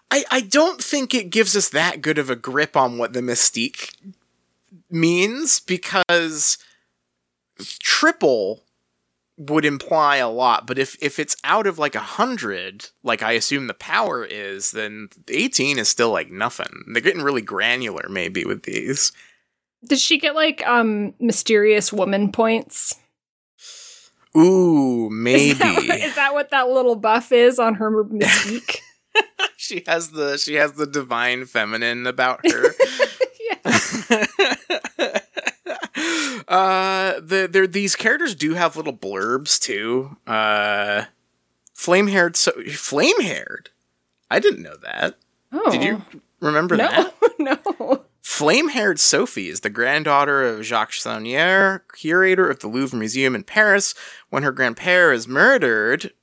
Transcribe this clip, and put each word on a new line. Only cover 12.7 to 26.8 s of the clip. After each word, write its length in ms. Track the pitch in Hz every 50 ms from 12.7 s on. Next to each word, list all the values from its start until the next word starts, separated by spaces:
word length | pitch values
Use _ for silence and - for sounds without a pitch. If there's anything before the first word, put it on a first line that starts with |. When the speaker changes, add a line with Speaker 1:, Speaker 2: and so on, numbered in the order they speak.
| 98 107 - - _ _ -
Speaker 1:
like 180 | 123 113 104
I 100 | 110 110
assume 340 | 117 110 - - 143 139 131 117
the 60 | -
power 500 | - - - 165 214 226 185 - 120 107
is, 460 | - - 104 101 98 98 98 101 -
then 360 | - 110 107 104 107 107 104 98 - 90 _ -
eighteen 500 | 120 147 226 262 - - 131 143 143 123
is 100 | 107 -
still, 220 | - - 117 113
like, 200 | 101 85 80 -
nothing. 540 | 90 95 110 120 - - - - - - - -
They're 140 | 110 120
getting 200 | 131 180 175 170
really 200 | 143 143 139 120
granular, 640 | 101 - 104 95 107 117 123 127 123 110 90 76 - -
maybe, 360 | 98 92 85 85 95 92 -
with 180 | - 101 - -
these. 480 | - - - - 117 139 - - - - - - _ _ _ _ _ _ _ _ _ _ _ 240
Speaker 2:
Does 160 | - 285 254
she 180 | - - 330 -
get, 160 | - 302 302
like, 280 | 311 311 320 294 - -
um, 480 | - 240 240 226 220 214 208 208 196 - _
mysterious 720 | 233 233 - - - - 220 208 208 214 214 208 202 -
woman 400 | 208 208 185 190 196 196 208 196
points? 640 | - - 226 226 226 220 - - - - - - - - _ _ _ _ _ _ _ _ _ _ _ _ - - - - - - - - _ _ _ _ _ _ -
Speaker 1:
Ooh, 680 | 160 165 185 190 185 180 170 160 143 135 127 123 117 113 107 107 113 117
Speaker 2:
Is 320 | 123 131 139 143 143 139 131
that 160 | - - -
Speaker 1:
maybe. 120 | - - -
Speaker 2:
what, 100 | - -
is 140 | - 302 -
that 180 | 285 277 277 285
what 160 | 294 285 285
that 180 | 285 269 254 247
little 280 | 262 262